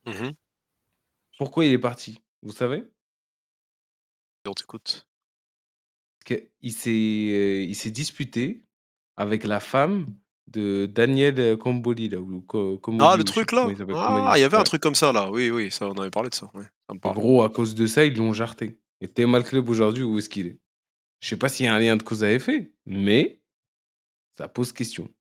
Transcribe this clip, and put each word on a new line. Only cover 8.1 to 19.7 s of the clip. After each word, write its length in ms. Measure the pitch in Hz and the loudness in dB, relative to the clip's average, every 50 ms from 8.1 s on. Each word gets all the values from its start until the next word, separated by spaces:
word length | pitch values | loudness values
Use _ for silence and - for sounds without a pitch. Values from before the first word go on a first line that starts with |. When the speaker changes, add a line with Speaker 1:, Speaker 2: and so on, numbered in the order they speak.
| - - 143 - - 117 123 160 233 - _ _ _ _ _ _ _ _ _ _ _ | -8 -8 -10 -6 -4 -4 -4 -4 -6 -10 _ _ _ _ _ _ _ _ _ _ _
Speaker 2:
avec 280 | - 104 104 107 107 110 | -6 -2 -2 -2 -2 -2
la 160 | 104 104 101 | -2 -4 -4
femme 460 | - - - 135 143 165 202 202 160 127 104 _ _ _ _ _ _ | -4 0 0 2 2 2 0 -4 -6 -8 -12 _ _ _ _ _ _
de 400 | - - 110 104 101 98 98 101 | -10 -6 -4 -2 -2 0 -2 -2
Daniel, 520 | 95 95 113 117 127 135 135 139 143 135 127 | -2 2 2 2 4 4 2 2 2 2 2
euh, 180 | 123 113 110 | 2 2 2
Comboli, 520 | 110 - 127 123 123 117 120 120 117 113 107 | 0 0 -2 -2 0 -2 -2 -2 -2 -4 -6
là, 100 | 98 92 | -6 -8
ou 220 | 92 95 92 90 | -8 -8 -10 -12
Co-, 380 | 90 - - 110 98 95 95 95 | -10 -6 -4 -2 -2 -2 -4 -6
Comboli, 280 | - 113 113 113 139 | -6 -4 2 6 6
Speaker 1:
Ah, 100 | 165 190 | 6 6
le 60 | 190 | 6
Speaker 2:
ou 40 | 214 | 2
je 40 | 190 | 0
sais 40 | - | -2
Speaker 1:
truc, 140 | 226 220 - | -2 -2 0
Speaker 2:
plus 80 | 226 | 0
comment 100 | 247 254 | 0 0
Speaker 1:
là ? 60 | 220 | 0
Speaker 2:
il 40 | 196 | -2
s'appelle, 200 | 202 196 190 - 160 | -6 -6 -6 -4 -2
Speaker 1:
Ah, 80 | 196 | 0
Speaker 2:
Comboli, 320 | 240 - - 262 262 - 147 | 0 0 2 2 4 6 6
Speaker 1:
il 20 | |
y 40 | 135 | 6
avait 120 | 139 196 | 6 6
un 40 | 214 | 4
Speaker 2:
ouais. 40 | 190 | 2
Speaker 1:
truc 160 | - - 151 | 2 -2 0
comme 140 | - 156 143 | 0 0 2
ça, 180 | - 160 143 | 4 2 4
là. 180 | 123 107 98 95 | 4 2 0 0
Oui, 200 | 101 120 127 117 | -2 -2 0 0
oui, 200 | 117 117 107 98 | 0 -2 -4 -4
ça, 180 | - - 104 98 | -6 -6 -6 -6
on 60 | 98 | -6
avait 160 | 98 95 95 | -6 -8 -4
parlé 200 | 92 104 117 123 | -4 -4 -6 -4
de 40 | - | -8
ça. 120 | - - 104 _ | -10 -10 -12 _
Ouais, 80 | 98 | -18
ça 320 | 101 - _ _ _ - 104 | -18 -18 _ _ _ -16 -16
me 20 | |
Speaker 2:
Et 40 | 92 | -6
Speaker 1:
parle. 160 | - 104 101 | -4 -4 -2
Speaker 2:
gros, 260 | 107 107 120 131 123 | 2 4 6 6 6
à 80 | 110 110 | 6 4
cause 240 | 110 - 117 110 110 | 2 -2 -4 -2 0
de 120 | 110 113 | 0 0
ça, 180 | 110 110 147 156 | 2 4 4 4
ils 100 | 147 127 | 4 4
l'ont 160 | 110 113 110 | 0 0 0
jarté. 460 | 107 107 117 113 - - 117 113 110 _ _ _ _ _ | 0 -2 -4 -6 -6 -10 -10 -10 -10 _ _ _ _ _
Et 60 | 95 92 | -16 -6
t'es 180 | _ - 120 | _ 2 4
mal 180 | 120 123 123 117 | 4 4 2 2
club 240 | 120 131 135 123 | 2 0 0 0
aujourd'hui, 360 | 113 | 2